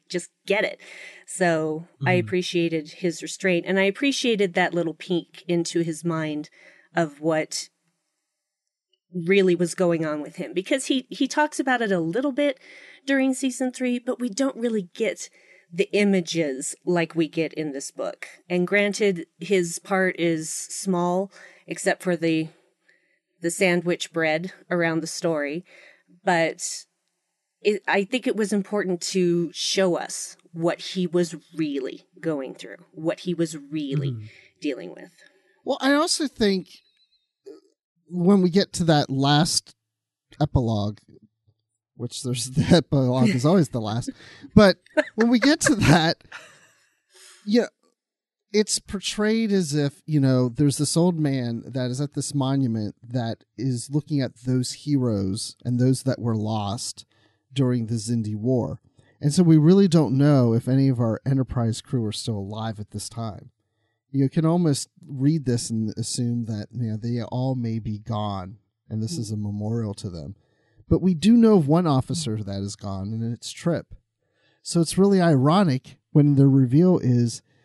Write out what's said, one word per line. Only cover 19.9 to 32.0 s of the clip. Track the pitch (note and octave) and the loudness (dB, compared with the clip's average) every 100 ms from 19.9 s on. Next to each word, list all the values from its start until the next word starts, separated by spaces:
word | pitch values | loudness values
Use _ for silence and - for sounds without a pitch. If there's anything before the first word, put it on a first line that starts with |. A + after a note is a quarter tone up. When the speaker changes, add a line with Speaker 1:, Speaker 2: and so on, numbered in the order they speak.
| F#3+ F#3 - | 0 0 0
Speaker 1:
is | E3+ E3 D#3+ | 0 -2 -4
small, | - - - G3 F3 F3 F#3 G3 - - - - | -10 -10 -8 -2 0 0 0 -4 -10 -20 -20 -14
except | - G3 - | -4 -2 -2
for | F#3 E3+ | -2 0
the, | E3 D#3+ D#3+ _ _ _ _ _ _ _ _ _ | 0 0 -2 _ _ _ _ _ _ _ _ _
the | E3+ | -6
sandwich | - F#3 F3 E3+ E3+ - | 0 2 2 0 -4 -4
bread | E3 D#3+ D#3+ F#3 - - | -4 -2 -2 -6 -14 -6
around | F3+ E3 D#3+ | -2 0 -2
the | E3 | -4
story. | - E3+ D#3 C#3+ D#3+ - - - _ _ F3 | -6 -4 -2 -4 -8 -12 -20 -20 _ _ _
But | G3 E3+ E3 - - - - _ _ _ _ _ _ _ | -2 0 0 -2 -10 -12 -16 _ _ _ _ _ _ _
it, | G3 G#3 - | -2 -2 0
I | F#3 G3 | -2 0
think | B3+ B3 | -4 -2
it | G3+ | -2
was | G#3 | -2
important | G#3 F#3+ G#3 F3+ F3 | -2 -2 -4 -4 -4
to | - F#3+ F3 E3+ E3+ | -4 0 0 0 -2
show | - - - F#3+ D#3+ | -6 -4 0 0 0
us | - - - - _ | -6 -12 -12 -18 _
what | E3 E3+ - | -4 -4 -4
he | - F#3+ F3 | -8 -4 -2
was | F3 E3+ D3+ _ D#3+ | 0 -2 -6 _ -6
really | D#3 C#3 C3 - | -4 -4 -6 -12